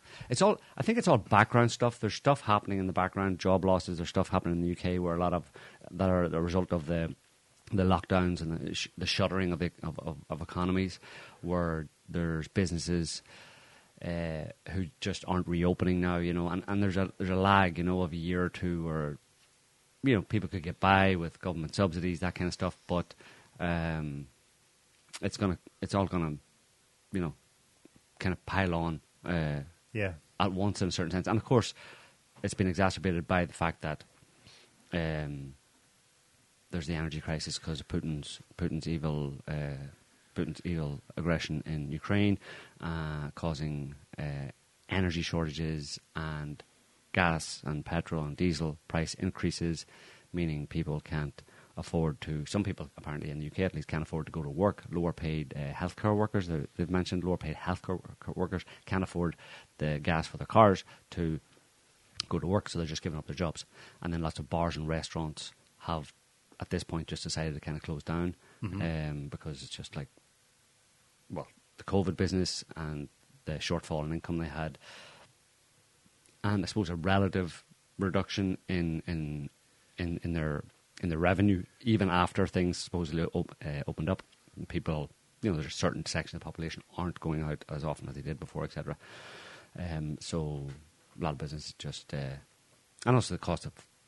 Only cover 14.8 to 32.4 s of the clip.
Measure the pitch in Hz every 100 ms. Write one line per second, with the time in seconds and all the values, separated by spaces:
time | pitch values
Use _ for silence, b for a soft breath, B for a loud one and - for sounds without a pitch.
14.8 | 87 - 101 87 - 90 87 85 87 90
15.8 | 90 90 90 87 87 87 87 92 - 101
16.8 | 101 90 92 - 95 92 98 98 92 82
17.8 | 87 90 87 85 82 90 90 - 90 85
18.8 | 82 78 73 69 _ _ _ _ _ _
19.8 | _ _ 135 107 - 107 92 95 80 -
20.8 | 95 98 95 90 82 - 95 82 78 -
21.8 | 98 82 90 85 90 - 90 - 92 -
22.8 | - 87 - - B B B - 87 85
23.8 | 82 80 76 71 69 _ _ _ _ _
24.8 | _ _ _ - 101 - 98 90 - -
25.8 | 95 101 92 90 80 73 - _ _ _
26.8 | _ _ - 95 82 - _ _ _ _
27.8 | - _ _ - 92 87 - 95 92 85
28.8 | 82 76 - _ - 87 76 73 73 -
29.8 | _ 110 98 80 _ - 95 92 101 -
30.8 | 92 - 85 92 82 120 - 127 - -
31.8 | B B B B _ -